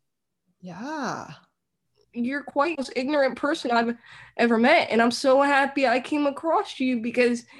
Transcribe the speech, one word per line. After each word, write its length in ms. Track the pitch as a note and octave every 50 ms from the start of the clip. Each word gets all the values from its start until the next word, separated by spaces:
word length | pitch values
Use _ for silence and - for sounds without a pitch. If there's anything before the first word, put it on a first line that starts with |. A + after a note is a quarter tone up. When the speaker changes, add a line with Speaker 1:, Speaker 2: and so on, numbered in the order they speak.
| _ _ _ _ _ _ _ _ _ _ _ _
Speaker 1:
Yeah. 680 | - F3+ E3+ F3 A3 C#4 D#4+ D#4 C4 G3+ D3+ - - - D3+ - _ _ _ _ _ _ _ _ _ _ _ _ _ _ -
Speaker 2:
"You're 300 | A#3 A#3+ B3 C#4 C#4+ C#4
quite 340 | - - C#4+ C#4 F4 E4 D4+
the 40 |
most 120 | B3+ - -
ignorant 400 | - C4 C4 D4+ D4 C#4 C4 B3+ -
person 320 | - C#4+ D#4+ E4 - C4
I've 240 | A#3+ A#3 A#3 A#3 A#3+ A#3+ _ - - - - - - -
ever 200 | A3+ A#3 A#3 A3
met. 320 | A3+ B3+ D#4+ E4+ - -
And 100 | - A3+
I'm 100 | A3+ A#3+
so 300 | A#3+ - - C#4 C4 C#4 C#4
happy 420 | C#4+ C#4+ C4+ C#4 C4+ C#4 C#4+ C4+ B3
I 120 | A#3 C4
came 260 | B3 - D#4 D4 D4
across 540 | C#4+ C#4 C#4 - E4 D#4+ F#4+ G#4 - - -
you 220 | C4+ B3+ B3+ A#3
because 440 | A3 A#3+ A3 A#3 B3 A#3+ A#3+ A#3 - - - -